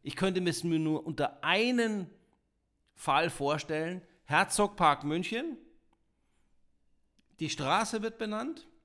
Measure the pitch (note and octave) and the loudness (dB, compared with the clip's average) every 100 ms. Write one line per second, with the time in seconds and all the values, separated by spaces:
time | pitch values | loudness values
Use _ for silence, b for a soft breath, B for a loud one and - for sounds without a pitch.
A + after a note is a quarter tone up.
0 | - - F#3+ F#3 F3+ D#3+ E3+ D#3+ D#3 D#3 | -10 -2 0 2 0 0 0 2 2 -2
1 | E3 D#3 C#3+ - D3+ F#3 A#3+ B3 A#3 G#3 | -4 -4 -4 -2 0 2 4 2 0 -2
2 | E3 - _ _ _ _ _ _ _ _ | -6 -14 _ _ _ _ _ _ _ _
3 | - C#3+ E3 - C#3 D3+ - D#3 D#3+ F3+ | 0 2 2 0 -2 -2 -2 -4 -2 -6
4 | - b - D3+ G3 - G#3 - E3 C#3 | -12 b 0 2 2 2 0 4 4 4
5 | D3 D#3+ F#3 A3+ E4 C4+ - - _ _ | 0 -2 -2 -4 -6 -8 -14 -20 _ _
6 | _ _ _ _ _ _ _ _ _ _ | _ _ _ _ _ _ _ _ _ _
7 | _ _ _ _ D#3 - C3+ F3+ A3 A3 | _ _ _ _ -6 -4 0 2 0 -2
8 | A3 A3+ A3 G#3+ B3+ D#4+ - _ | -4 -6 -6 -4 -6 -8 -14 _